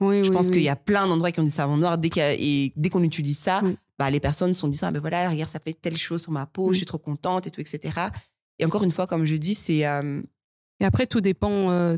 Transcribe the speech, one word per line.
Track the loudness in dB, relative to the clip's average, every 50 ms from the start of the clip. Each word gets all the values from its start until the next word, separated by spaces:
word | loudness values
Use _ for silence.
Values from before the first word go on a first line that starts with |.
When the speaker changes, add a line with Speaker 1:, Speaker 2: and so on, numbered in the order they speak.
Speaker 1:
Oui, | 0 2 2 4 4
Speaker 2:
je | 4
Speaker 1:
oui, | 4
Speaker 2:
pense | 4 4
Speaker 1:
oui. | 4 4
Speaker 2:
qu'il | 4 4
y | 2
a | 0
plein | 0 0 2 2 2 4
d'endroits | 2 2 2 0 0
qui | 0 2
ont | 0
du | 2
savon | 2 0 0 0 2
noir. | 2 2 2 2 0
Dès | 0 0
qu'il | 0 0 2
y |
a, | 2 2
et | 0 0 2 2 2 2 0 0
dès | -2 -2 0
qu'on | 2 2 2
utilise | 2 0 0 -2 -2 -2 -2
ça, | 0 0 0 2 0
Speaker 1:
Oui. | 0 -2 -4 _ _ _ -2
Speaker 2:
bah, | 0 0
les | 0 0
personnes | 0 0 0 0 0 0 0
se | 0
sont | -2 -2
dit, « | -2 -2 -2
Ah, | -2
ben | -4 -4
voilà, | -4 -4 -2 -2 0 0
regarde, | -2 -2 -4 -6
ça | -8 -8
fait | -8 -10 -10
telle | -8 -6 -6 -4 -2
chose | -2 -2 -2 -4 -4
sur | -4 -6
ma | -6 -6
peau, | -6 -4 -2 0 2
Speaker 1:
Oui. | 2
Speaker 2:
je | 0
suis | 0
trop | -2 -6 -8
contente | -6 -8 -8 -4 -2 -2 -2 -2 -4
et | -6
tout, | -8 -10
et | -8
cetera. » | -8 -8 -8 -8 -6 -4 -4 -4 -6 -6 -10 -16 _ _ _ _ _ _ -2
Et | 0
encore | 0 2 2 2
une | 2
fois, | 0 0 -2
comme | -2 0 0 0
je | 0 0
dis, | 0 -2 -2 -2
c'est, | -2 -2 0 0 0 0
euh, | 0 0 -2 -4 -4 -6 -8 -8 -12 _ _ _ _ _ _ _ _ _ -2
Speaker 1:
Et | 0
après, | 2 2 2 0
tout | 0 0 0
dépend, | 0 0 0 0 -2 0 0 2 2 2
euh, | 2 2 2 2 0